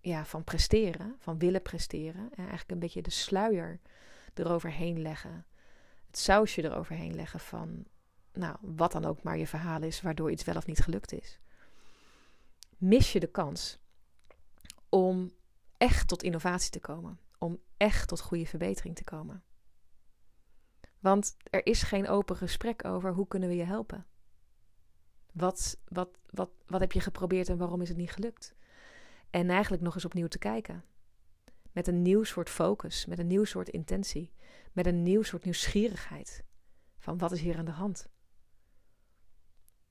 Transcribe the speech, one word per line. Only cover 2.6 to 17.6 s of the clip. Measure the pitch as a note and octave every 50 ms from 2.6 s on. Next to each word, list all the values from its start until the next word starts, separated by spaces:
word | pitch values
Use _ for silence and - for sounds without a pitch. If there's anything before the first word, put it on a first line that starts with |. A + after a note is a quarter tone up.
| - -
een | F#3 F3
beetje | E3+ E3+ - F3+ E3+
de | -
sluier | - - - - G3+ F#3 G#3 A3+ G#3+ F3+ E3 E3+ E3 F3 _ - - - - - - - - - -
eroverheen | - E3+ E3 E3+ E3+ - E3+ D#3 D#3+ F3 F3 E3+ E3 D#3+
leggen, | D#3 D#3 - - - E3+ E3 E3+ - - - - - - - - - - - -
het | - - -
sausje | - - F#3+ G#3 A3 G#3+ - - D#3
eroverheen | D#3+ - - E3 - D#3+ E3 E3 E3+ E3
leggen | D#3+ E3 D#3+ - E3
van, | - - - E3 E3 E3 E3 E3 - - - - _ _ _ _ - - -
nou, | - F3+ D#3+ D3+ -
wat | G#3+ G3 D#3+ D#3 E3 F3 -
dan | - D#3+
ook | D#3+ D#3 - -
maar | - E3 D#3+
je | D#3
verhaal | - - D#3 E3 F3 E3 D#3+ D#3
is, | D#3+ D#3+ - -
waardoor | F3 D#3+ D#3 D#3+ D#3
iets | D#3+ D#3+ -
wel | - E3+
of | E3 -
niet | - D#3+ - -
gelukt | - E3 G3 - - -
is, | - - - - - - - - - - - - - - - - - - - - - - - - - - - - _ - - - -
mis | F#3 F#3 G#3 C4 C4 - -
je | G3+
de | E3 D#3+
kans | - - F3 C#3+ D#3+ F3 - - - - - - - - - _ _ - - - - _ - - - - - - - - - -
om | - F#3+ F#3 F#3 F#3 F#3 F#3 F3+ - _ - _ _ _ _ - -
echt | _ - - - - - -
tot | - E3+ -
innovatie | F#3 E3+ E3 - F3+ F3 F3+ - -
te | - -
komen, | - - C#3+ E3 E3+ E3+ - - - - - -
om | - E3+ E3+ -